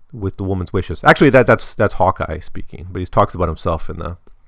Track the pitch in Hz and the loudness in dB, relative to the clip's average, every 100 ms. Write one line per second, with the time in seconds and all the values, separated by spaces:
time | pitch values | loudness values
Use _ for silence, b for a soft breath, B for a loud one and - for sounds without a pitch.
0 | - 120 95 - 98 95 87 95 - 82 | -18 -8 -8 -6 -4 -4 -2 -4 -4 0
1 | 147 - 151 127 123 120 - - 101 - | 2 6 6 6 6 4 0 -2 0 2
2 | 92 - 80 82 - - - - 92 92 | 0 0 -4 -8 -8 -8 -8 -10 -10 -8
3 | 90 - 101 90 85 80 90 82 - 82 | -2 0 0 0 -2 -2 -4 -2 -4 -6
4 | 80 87 - - | -10 -12 -18 -20